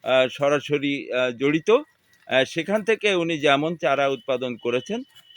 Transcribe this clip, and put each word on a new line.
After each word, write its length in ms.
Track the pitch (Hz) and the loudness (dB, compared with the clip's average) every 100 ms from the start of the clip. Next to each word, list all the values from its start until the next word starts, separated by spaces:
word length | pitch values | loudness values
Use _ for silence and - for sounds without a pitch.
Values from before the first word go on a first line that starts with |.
আহ, 240 | 113 131 127 | 2 2 2
সরাসরি, 840 | - 143 147 - 143 143 139 - | 0 0 0 0 -2 -2 -6 -4
আহ, 180 | 123 127 | -2 -2
জড়িত। 400 | 117 139 160 180 | 0 0 0 2
আহ, 720 | 233 302 _ _ _ - 131 | 2 0 _ _ _ 0 0
সেখান 400 | 131 - 160 208 | 0 -2 -2 -2
থেকে 320 | 208 214 208 185 | 0 0 2 0
উনি 220 | 165 165 | 0 0
যেমন 380 | 147 139 156 170 | 2 2 2 -2
চারা 320 | 160 139 139 | 0 2 0
উৎপাদন 480 | 135 - 127 127 117 | -2 -4 -4 -4 -4
করেছেন, 480 | 120 123 - 226 269 _ _ | -2 -2 -4 -8 -8 _ _